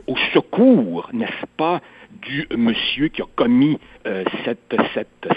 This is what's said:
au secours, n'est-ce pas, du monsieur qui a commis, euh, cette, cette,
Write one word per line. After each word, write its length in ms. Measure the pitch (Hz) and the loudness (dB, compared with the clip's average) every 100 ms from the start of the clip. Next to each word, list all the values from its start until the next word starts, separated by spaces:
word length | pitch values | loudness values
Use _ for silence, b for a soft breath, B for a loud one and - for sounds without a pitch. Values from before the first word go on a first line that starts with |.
| - | -2
au 80 | 131 - | -4 0
secours, 760 | - - - 254 226 101 85 - | 0 0 4 6 6 4 -4 -6
n'est-ce 340 | 117 104 - - - | -6 -6 -8 -10 -4
pas, 240 | 160 175 B B B - | -2 -2 B B B -18
du 260 | - 139 160 - | -10 -8 -4 0
monsieur 540 | 117 - - - 151 | 0 0 -4 -2 -2
qui 120 | - | -4
a 40 | - - | -6 0
commis, 440 | 120 123 143 147 B B - | 2 6 4 2 B B -8
euh, 180 | 95 92 - - | -4 -4 -4 -6
cette, 300 | 117 - 110 - | -8 -4 -2 -2
cette, 340 | - 113 _ - | -4 -8 _ -4